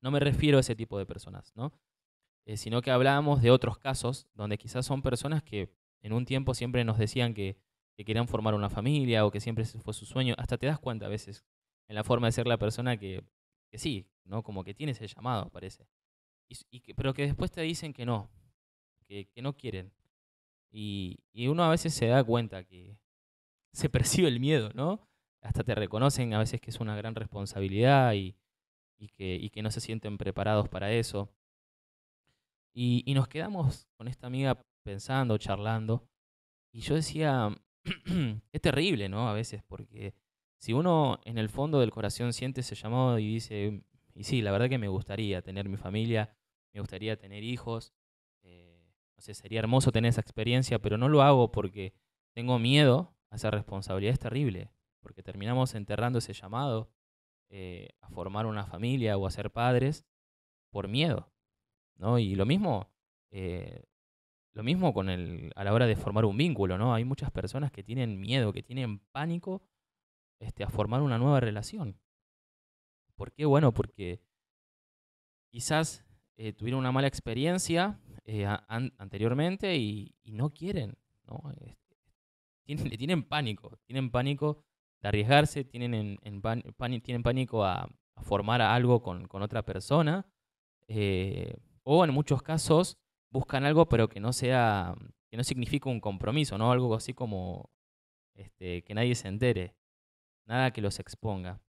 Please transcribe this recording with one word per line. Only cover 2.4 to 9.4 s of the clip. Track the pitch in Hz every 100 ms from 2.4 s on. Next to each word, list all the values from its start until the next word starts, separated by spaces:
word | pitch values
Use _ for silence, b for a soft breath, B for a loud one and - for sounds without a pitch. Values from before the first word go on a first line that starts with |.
| -
Eh, | 107
sino | - 117
que | 123
hablamos | 127 127 143 147 143
de | 117
otros | 127 - 101
casos | 135 131 123 127 -
donde | - 104 107
quizás | - 127 123
son | 135
personas | 131 120 139 151
que | - 104 92 _ _ _
en | 107
un | 110 123
tiempo | 131 135
siempre | 127 123 123
nos | 117 110
decían | 104 131 120
que, | 107 98 95 _ _ _ _
que |
querían | 101 110 120
formar | 113 107
una | 107 101
familia | 101 113 147 131 113
o | 104
que | 101